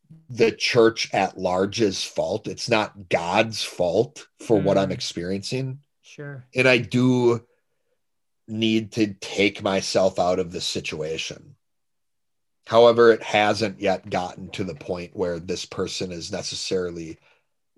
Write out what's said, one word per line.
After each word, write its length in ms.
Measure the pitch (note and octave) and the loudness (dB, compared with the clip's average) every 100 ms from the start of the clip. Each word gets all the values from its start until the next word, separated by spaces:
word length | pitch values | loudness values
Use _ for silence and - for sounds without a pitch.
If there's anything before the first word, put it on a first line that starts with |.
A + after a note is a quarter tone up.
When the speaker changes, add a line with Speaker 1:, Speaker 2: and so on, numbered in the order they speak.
| _ - - | _ -20 -10
Speaker 1:
the 240 | A2+ A2+ | 0 0
church 600 | - - B2 A2+ A2+ - | 2 0 6 4 4 -4
at 240 | A2 F#2+ - | 0 -2 -2
large's 640 | F#2 F2+ G2+ G2+ G#2+ F#2+ | -2 0 0 2 0 0
fault. 460 | - - E2 G#2+ - | -6 -4 -4 -4 -6
It's 220 | F#2 - | -8 0
not 400 | A2+ G#2 G2+ F#2+ | 0 0 -6 -6
God's 520 | - E2+ G2 A2+ G#2 | -4 0 0 0 -2
fault 640 | - - F2 F#2 A#2 - - - | -8 -2 0 2 0 -4 -20 -12
for 180 | - G#2+ | 0 0
what 180 | F#2+ G2 | 2 2
I'm 120 | G2 | 0
Speaker 2:
Mm. 40 | |
Speaker 1:
experiencing. 840 | F#2 - - F2 G2 G2 B2+ C3 C3+ _ _ | -4 -8 -8 -6 -6 -6 -6 -6 -10 _ _
Speaker 2:
Sure. 440 | _ - C#3+ C#3 - B2+ | _ -18 -16 -16 -8 2
Speaker 1:
And 100 | B2+ | 4
I 120 | B2 | 4
do 680 | G#2+ B2 B2+ B2 A#2+ A#2 - _ _ _ _ _ _ _ _ _ - | 2 2 4 4 4 2 -4 _ _ _ _ _ _ _ _ _ -10
need 460 | A2 A2 A2 G#2+ | -2 2 2 0
to 220 | - G#2+ G2 | -2 -2 -2
take 460 | - - G2+ - | -8 0 0 0
myself 580 | G#2 F#2+ F#2+ G#2 F#2+ G2 | -2 -2 0 2 2 2
out 200 | F2+ F#2 | 0 0
of 120 | E2+ | -2
this 140 | F2 - | -4 -6
situation." 920 | G2 D2+ D#2+ D#2 D#2+ - - - - _ _ _ _ _ _ _ _ _ _ - | -6 -6 -6 -6 -6 -8 -10 -18 -20 _ _ _ _ _ _ _ _ _ _ 0
However, 480 | A2+ A#2+ A#2 A#2 | 6 8 8 6
it 100 | A2 | 6
hasn't 560 | - G#2+ G#2 G#2 G#2+ F#2+ | 2 2 2 2 -2 -2
yet 300 | G2 F#2 G#2 | -2 -2 -2
gotten 400 | G2 F2+ - F#2 | -4 -4 -10 -12
to 140 | - F#2+ | -8 -8
the 100 | D#2 | -8
point 400 | - F2+ F2 - | -8 -8 -8 -6
where 240 | F2+ E2+ | -4 -4
this 260 | F2+ F2 - | -6 -8 -8
person 460 | - F2+ - F#2+ | -6 -6 -4 -8
is 220 | E2+ D#2+ | -8 -8
necessarily 840 | F2+ E2 - - F#2+ F2+ E2+ D#2+ E2 _ _ _ _ _ | -8 -8 -8 -4 -2 -4 -8 -12 -14 _ _ _ _ _